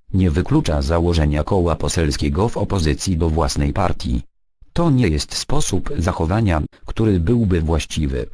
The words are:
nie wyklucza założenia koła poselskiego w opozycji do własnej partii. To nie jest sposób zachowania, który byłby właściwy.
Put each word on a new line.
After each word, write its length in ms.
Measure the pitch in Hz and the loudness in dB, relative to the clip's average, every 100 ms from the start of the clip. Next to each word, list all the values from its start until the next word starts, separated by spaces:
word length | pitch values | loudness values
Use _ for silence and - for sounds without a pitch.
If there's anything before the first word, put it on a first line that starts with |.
| - | -4
nie 180 | 92 92 | 0 2
wyklucza 500 | 76 90 156 151 76 | 2 2 0 0 -2
założenia 640 | 67 85 87 82 76 76 | 0 0 2 2 2 2
koła 320 | 73 101 85 80 | 0 0 0 0
poselskiego 760 | 73 - 78 - 73 71 117 | -2 -2 -2 0 -2 0 -2
w 80 | - | -2
opozycji 600 | 104 98 78 69 - 85 | -2 0 0 0 -2 0
do 120 | 85 | 0
własnej 440 | 78 73 - 71 | 0 0 0 -2
partii. 480 | 85 87 73 - 60 - _ _ _ - | 0 0 -2 -2 -4 -6 _ _ _ -6
To 160 | - 170 | 0 2
nie 180 | 127 107 | 4 2
jest 280 | 73 - - | 0 -4 -6
sposób 540 | - - - - - 76 | 0 2 2 0 -2 -2
zachowania, 640 | 85 87 82 104 104 80 - _ - | -2 0 0 0 2 0 -2 _ -8
który 340 | - 110 92 | -2 2 2
byłby 420 | 82 120 107 90 | 2 2 2 0
właściwy. 640 | 80 80 - - 73 65 - | 0 -2 -2 -4 -4 -4 -8